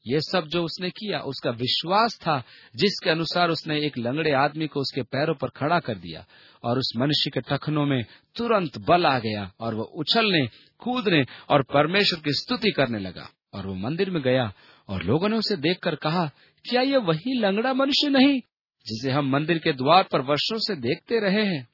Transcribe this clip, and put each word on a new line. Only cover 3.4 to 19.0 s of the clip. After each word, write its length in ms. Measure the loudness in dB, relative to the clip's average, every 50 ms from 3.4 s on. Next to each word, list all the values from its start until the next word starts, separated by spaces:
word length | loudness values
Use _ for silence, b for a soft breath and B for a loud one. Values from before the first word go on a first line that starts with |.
| 2 2
उसने 380 | 0 -2 -4 -4 -4 -2 -2
एक 120 | -2 -4 -2
लंगड़े 340 | -4 -2 -2 0 0 2
आदमी 340 | 2 2 2 2 0 -4 -6
को 140 | -4 -2 -4
उसके 220 | -4 -2 -4 -6
पैरों 320 | -6 _ -2 -2 -2 -2 -2
पर 140 | -4 -6 -8
खड़ा 300 | _ -4 -2 0 0 0
कर 160 | 0 -2 -8
दिया 320 | -8 -8 -14 -14 -14 -16 B B B B B B B -2
और 140 | -2 0 0
उस 140 | -2 -2 -2
मनुष्य 340 | 0 0 2 2 0 0 -2
के 100 | -4 -6
टखनों 460 | -4 -2 -4 -4 -2 -2 0 0 2
में 180 | 2 0 0 -2 B B B B _ _
तुरंत 420 | -6 0 2 2 2 2 -2 -6 -6
बल 280 | 2 4 4 6 6
आ 120 | 4 2 2
गया 340 | 0 -2 -4 -4 -6 -10 -10 _
और 140 | -6 -6 -4
वह 80 | -6
उछलने, 680 | -8 -8 -8 -8 -2 0 2 2 2 4 2 2 0 0 b b b b b _
कूदने 460 | -8 -4 -4 -2 0 2 4 4 2 B B B B B
और 140 | 4 4
परमेश्वर 560 | 4 4 2 2 2 4 2 2 2 2 -2 -2
की 140 | -4 -4
स्तुति 380 | -4 -4 -4 -4 -4 0 0 0
करने 280 | 2 2 0 0 0 -6
लगा। 320 | -6 -8 -10 -12 -18 -18 _ _ _ _ -12
और 120 | -10 -8
वो 80 | -8 -6
मंदिर 360 | -6 -6 -6 -2 -2 -4 -2
में 120 | -2 0
गया 300 | 2 2 2 2 2 -2 b b b b b b b -8
और 140 | -8 -4
लोगों 260 | 0 2 2 2 2 0
ने 80 | 0
उसे 200 | 0 -2 -2 -4
देखकर 380 | 0 0 0 0 0 -2 -4 -4
कहा, 320 | -2 -2 -2 0 0 -2 -2 b b b b b b _ -2
"क्या 120 | 0 0
यह 160 | 2 2 2 2
वही 400 | 2 2 0 0 -2 -2 -2 0
लंगड़ा 340 | 2 2 2 2 0 0 0
मनुष्य 340 | 0 0 2 2 0 0 2
नहीं 320 | 6 6 6 6 4 2 -4 _ _ _ _ _ _ _ _
जिसे 240 | -10 -8 -4